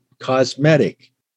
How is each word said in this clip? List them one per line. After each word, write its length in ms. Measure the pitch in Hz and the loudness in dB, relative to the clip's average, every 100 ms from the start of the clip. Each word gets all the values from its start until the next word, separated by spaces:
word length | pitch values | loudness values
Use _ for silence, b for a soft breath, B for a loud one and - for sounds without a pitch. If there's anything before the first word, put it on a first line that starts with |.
| _ _ | _ _
cosmetic. 920 | - 131 131 - 151 151 95 - _ _ _ | -4 -2 -2 0 2 2 0 -4 _ _ _